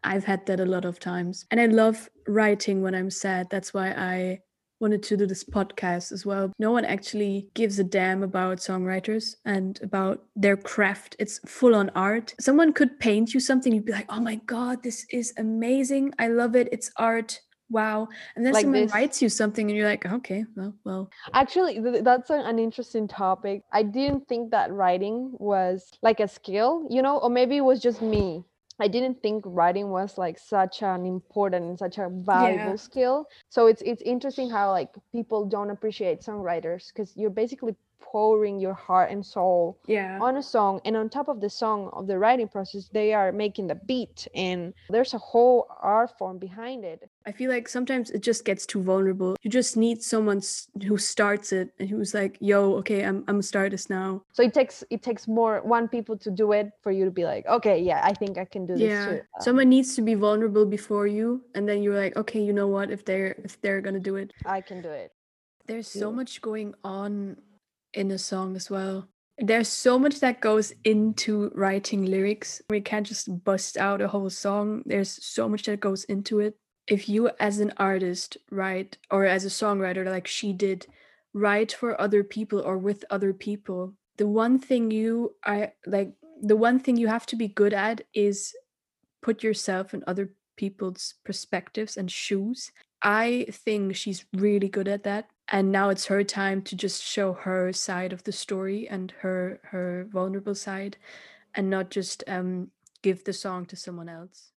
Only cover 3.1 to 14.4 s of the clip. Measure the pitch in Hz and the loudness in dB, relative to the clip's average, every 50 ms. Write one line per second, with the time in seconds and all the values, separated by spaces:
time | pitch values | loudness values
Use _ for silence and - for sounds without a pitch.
3.1 | 185 - - 196 185 180 180 180 - 190 185 - - 196 190 190 - - 185 180 | -6 -4 -4 -2 -2 -2 -4 -4 -6 -6 -6 -4 -4 -4 -2 -2 -2 -4 -4 -2
4.1 | 180 185 185 185 185 185 _ _ _ _ _ _ _ _ 226 214 214 202 208 - | -2 -2 -2 -4 -4 -6 _ _ _ _ _ _ _ _ 0 2 2 0 0 0
5.1 | 214 196 202 190 190 - - - - 208 190 196 - - - 180 175 175 175 - | 0 2 2 0 0 -6 -8 -4 -2 -2 -2 -2 -4 -6 -2 -2 -2 -2 -4 -8
6.1 | - 190 - 208 196 196 196 190 196 _ 214 220 240 240 214 - 170 202 202 - | -12 -8 -6 -4 -2 -2 -2 -4 -4 _ 0 2 2 2 2 0 -2 -4 -4 -6
7.1 | - 214 208 202 196 196 196 - _ - 233 214 202 202 190 180 - 196 185 185 | -4 -2 -2 -2 -2 -4 -6 -8 _ -2 0 0 2 0 0 2 2 2 2 2
8.1 | 190 190 196 185 185 185 185 185 185 180 - - 190 185 185 185 185 190 180 - | 0 0 -2 -2 -2 -2 0 0 -2 -4 -4 -4 -4 -2 -2 -2 -2 -2 -2 -2
9.1 | 214 220 220 - - _ _ 233 202 196 190 190 196 - - 196 - 196 190 190 | -4 -4 -4 -6 -10 _ _ -2 -2 -2 -2 -4 -6 -8 -8 -4 -2 0 0 0
10.1 | - - - _ _ 214 196 202 196 196 202 - - - 208 190 202 - - - | -2 -2 -6 _ _ 2 4 4 4 2 0 -6 0 2 2 2 2 -2 -10 -20
11.1 | - - 214 208 - - - - - - 262 247 226 208 202 196 - 180 185 196 | -8 -8 -6 -6 -6 -14 -14 -16 -4 6 6 8 8 8 4 2 0 0 2 2
12.1 | 214 233 226 - - - - - 277 302 330 320 294 - 294 254 - - - 226 | 2 0 -2 -6 -12 -2 2 6 6 8 8 6 6 6 4 4 2 2 2 4
13.1 | 208 214 226 220 - 269 254 - 269 254 254 262 226 214 202 220 214 202 214 - | 4 4 2 2 2 0 2 4 2 2 4 4 2 2 2 0 -4 -4 -4 -4
14.1 | - 220 233 233 220 220 | -4 -2 -2 -2 -4 -6